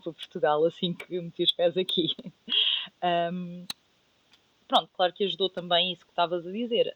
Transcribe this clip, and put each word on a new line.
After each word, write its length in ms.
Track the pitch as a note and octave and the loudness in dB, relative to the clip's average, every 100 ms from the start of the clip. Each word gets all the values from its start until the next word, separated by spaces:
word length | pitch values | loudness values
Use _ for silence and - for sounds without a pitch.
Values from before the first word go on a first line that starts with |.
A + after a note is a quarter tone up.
para 100 | E3+ | -4
Portugal 520 | - - F3+ D#3 D3+ | -12 -12 0 2 4
assim 300 | E3 - F3+ | 2 2 -4
que 260 | F3 - F3+ | -4 -6 -8
meti 220 | E3+ - | -8 -2
os 80 | E3+ | -2
pés 240 | - F3 F3+ | 2 0 2
aqui. 380 | F#3 F3+ D3+ - | 0 0 -2 -4
<laughs> 800 | F3 - - - - - - _ | -12 -18 -2 0 0 -2 -6 _
Ahm, 640 | F3 E3+ E3+ F3+ F3+ F3 F3+ - _ _ _ _ _ _ _ _ - | -2 0 -2 -4 -8 -12 -12 -14 _ _ _ _ _ _ _ _ 0
pronto, 240 | B3 D#3+ | 0 0
claro 180 | - F3+ | 0 0
que 120 | - | 2
ajudou 240 | G3 E3 F#3+ | -2 0 -2
também 440 | F#3 F3 E3+ F#3 | -4 0 2 2
isso 120 | F3 | -4
que 80 | _ | _
estavas 340 | - E3+ F3 E3+ | -2 0 -2 -6
a 40 | |
dizer, 400 | G3+ A#3+ A3 D#3+ | -6 -2 2 2